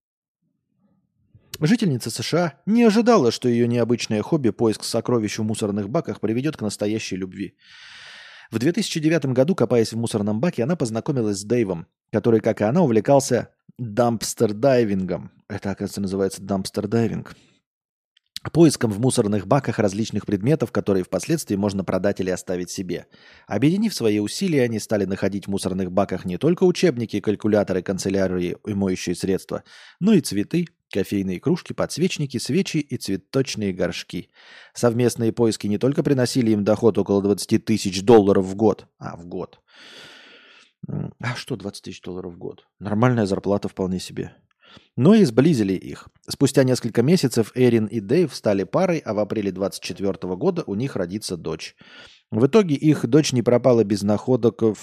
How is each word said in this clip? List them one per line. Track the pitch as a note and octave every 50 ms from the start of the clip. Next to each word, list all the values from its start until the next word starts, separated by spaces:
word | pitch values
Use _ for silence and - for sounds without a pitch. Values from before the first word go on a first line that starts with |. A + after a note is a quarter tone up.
| _ _ _ _ _ _ _ _ _ _ _ _ _ _ _ _ _ _ _ _ _ _ _ _ _ _ - - _ _ - -
Жительница | D3+ D#3 A#3+ A3 A3 E3+ C3 A2+ - A#2
С | - - A2+
Ш | - D3+
А | E3 F3+ D#3 - _ -
не | F#3 A3 A#3+ A#3+
ожидала, | A3 G3 A#3 G#3+ A#3+ A#3 F#3+ C3 A#2
что | - - - B2
ее | A#2+ A#2 A#2+
необычное | A#2 A#2+ A#2+ A2+ A2+ A#2+ A#2 - - G#3+ G#3
хобби, | G3+ - E3+ D3+ B2+ G#2+
поиск | - - A#2+ A2 G2+ - -
сокровищ | - - A2+ - - B2 A#2 G#2 G2+ - -
в | G#2+
мусорных | G#2+ G#2+ - A2+ G2+ G2 G#2+ G2 G2
баках, | C3+ E3+ - - G2+ -
приведет | - G#2 A2+ B2+ C3+ D#3 D3
к | -
настоящей | A2+ G#2 - - G#2+ G#2 A2 G#2+ - - G2
любви. | F#2 F#2+ F#2 F#2 F#2+ F#2+ E2+ - _ _ - - - - - - - - - - - - - - - - -
В | A2+ G#2+
две | B2 E3
тысячи | F3 A#3 F#3 - - E3
девятом | D3 D#3 E3+ D#3 - C3+ B2
году, | B2+ C3+ E3 F#3+
копаясь | - A#2+ G2+ B2+ A#2 A2 - A2+
в |
мусорном | A2+ A#2 - - G#2 G2+ G#2+ G#2+ A2
баке, | D#3 F3+ - - A#2
она | C#3+ F3+
познакомилась | - C#3 A2 A2+ A2+ - - C#3+ B2+ A2 G#2 G2+ G2
с | G2+
Дэйвом, | G#2 A#2+ B2 A2 F#2+ F2+ E2 - _ _ _ _ _
который, | - G#2+ - A#2+ A2+ G#2+
как | - A2+ G#2 -
и | G#2
она, | G#2+ C#3 F#3
увлекался | F3 B2+ A2+ G#2+ - C#3 C#3+ C3+ C3 - B2+ G#2 - - _ _ _ - -
дампстер-дайвингом. | - B2 A2 G#2 A#2+ A#2+ A#2+ A#2 G2+ - - - - A#2+ G#2 G#2 G#2+ C3 C#3 C3 B2 A#2 G2+ G2+ F#2+ F#2 F2+ F2 - - - _ _ _ -
Это, | G2+ G2 - -
оказывается, | A2+ - G2+ F#2 - G2
называется | G2+ F#2 F#2+ G2 G2 F#2+ - -
дампстер-дайвинг. | G2 G2 G2 F#2+ F#2+ - - G#2 G2 G2+ A2 A2+ A#2 G2 F#2 E2+ E2 - - _ _ _ _ _ _ _ _ _ _ _ _ _ _ _ _ _ _ _ - - - - -
Поиском | D#3 E3+ C#3+ - - B2 A2
в | G2 G2+
мусорных | B2 B2+ - B2+ G#2+ G2+ G#2+ G#2 F2+
баках | F#2+ C3+ C#3+ - B2 A2
различных | - G#2 G2 F#2 G#2+ A2+ - - G2+ -
предметов, | - G#2 F#2 G2+ C3 D#3+ D3+ A#2+ -
которые | - G#2 - - G2 F#2+ F2
впоследствии | - - F2+ - - E3 D#3+ - - G#2
можно | F#2+ G#2 G#2 F#2+ G2 F2
продать | - F#2 F#2 F#2 G2+ G2 -
или | F#2 F#2
оставить | F2+ F2 - - F#2 F2+ F2+ -
себе. | - G2 F#2+ F2 E2+ D2+ - _ _ - - - - - _
Объединив | - G2+ G#2+ C3+ D#3 F3+ G3+ A3+ G#3 -
свои | - A#2 G#2+ G#2 G#2
усилия, | G#2 G#2 - - G3 F#3 D#3 C3+ B2
они | A#2 A2+ G#2
стали | - - A2 G2+ G2
находить | F#2 G2 - G#2 G2 G2+ G2 -
в | G2+
мусорных | G2 F#2+ - F#2 F#2 F#2+ F#2+ F2+
баках | F2+ G2 G2 - F#2 F2+ -
не | F2+ F2+
только | F2 C3 D#3+ F3+ - F#3+
учебники, | F3+ F3 - - - B2+ A#2+ A2+ - - G2+
калькуляторы, | - A2 G2+ - - G#2+ G#2 G#2 F#2+ E2 F#2 F#2
канцелярии | F2 - F#2+ F2 - G2 F#2+ G2 F#2+ F#2 F#2 F2+ F2 F2 - - -
и | G#2+ G2+
моющие | G2 G2 F#2+ F#2 - - F#2 F2
средства, | - - F#2 F#2+ F2 - - D#2+ - - _ - - - - - -
но | E3+ A3 A3
и | E3
цветы, | - - - G2+ G2+ - - F3 F3 - _ _ _ _ -
кофейные | G2+ F#2+ - G#2 G2+ F#2+ F#2+ F2+ E2+
кружки, | - - F3+ - - - -
подсвечники, | - F2 - - C#3 F3+ F#3 - - D3 C3 -
свечи | A2+ - - C3 F#3+ F#3 - -
и | D#3 - - B2+
цветочные | - - - G2 F#2 - _ - C3+ C3 - - G#2+ G#2 G2 F2+
горшки. | F#2 F2+ F2 F2 - - - - F2 - _ _ _ - - - - - - -
Совместные | - - A#2+ A2+ A#2+ B2 A2+ - - A#2 A2+ G#2
поиски | - A#2+ A2+ G2+ - -
не | G2+ G#2
только | G2+ A#2+ C3 C#3+ F3
приносили | C#3+ C#3+ C#3+ C3 B2 - - C3+ A#2 A2
им | A2 G#2 G2
доход | G#2+ G#2+ G2+ A#2+ A2 F2+
около | G2+ F2+ - G2+ G2+
двадцати | F#2+ G2+ G2+ F2+ - - A2+
тысяч | G2 - - A2 G2 - G2+ F2 G2 F#2+
долларов | A2 A#2+ A2 G2 G2+ G2 G2+ F#2
в | F#2+ F#2+
год. | G2+ A2 G#2 - - - _ _
А, | - - E2 F2
в | E2+ E2+
год. | F2 F#2 F2+ - - _ _ _ _ _ - - - - - - - - - - - - - _ _ - - _ _ _ _ -
М, | - - F#2+ F#2 - - -
а | - B2 B2
что | - - - C3
двадцать | F#2+ F2+ G2+ - - -
тысяч | - F#2 -
долларов | - F#2+ F2+ F#2 F#2 F2+ E2+
в |
год? | F2+ - - - - _ _ _ -
Нормальная | F#2 G#2 G#2+ G#2+ B2 B2+ B2 A#2 G#2
зарплата | F#2 G2 F2+ - F#2+ G2+ G2+ -
вполне | F#2+ - - F#2+ F2+ F#2 F2+
себе. | - - - - - - - _ _ _ _ _ _ - - - _ _ _
Но | A#2+ B2 F3+ A3
и | A3 F#3+
сблизили | B2+ A2 B2 C3+ F3 D#3 A2+ G#2 F#2+ F#2
их. | E2 - C2+ D2 - - - _ _ _
Спустя | - - - C#3+ - - C#3+ C3
несколько | B2+ B2 - - A2+ - A#2+
месяцев | A#2 C#3+ F#3+ F3 - A#2 - A#2+ G#2 - -
Эрин | B2 B2+ B2 A#2 A2+ A2
и | G2+ A#2 A#2
Дэйв | G2+ G2 C3+ F3+ F3 C3 -
стали | - - A2+ G2 G2 F#2
парой, | - - D#3 F#3+ F3+ E3+ D3
а | - A2 G#2
в | G#2
апреле | G#2 F#2+ G#2+ A2 G2 G2
двадцать | F2+ F#2 G2 F#2 - -
четвертого | - - F2+ E2+ F#2+ G2 F2+ - - F2+ F#2
года | F#2 - F#3+ F3+ E3+ -
у | - G2
них | G#2 C3 C3+ -
родится | - F2+ E2+ F#2+ G#2+ - - F#2
дочь. | E2 D#2+ D#2+ D#2+ D#2+ - - - _ - - - - - - - _ _ _
В | A2 A2 B2+
итоге | C#3 A3 A3+ G3+ E3 C#3
их | B2+ C#3+ D#3 D3 - -
дочь | A#2 B2 D#3 D3 -
не | C3 A#2+
пропала | G#2+ A#2+ A#2+ A#2+ A2+ C3 B2 A2+ G#2+
без | G2+ G#2+ G2 G2+
находок | G#2 G#2 G2+ - B2+ B2+ A#2 A#2 A2+ - -
в | A#2 A2 G2 -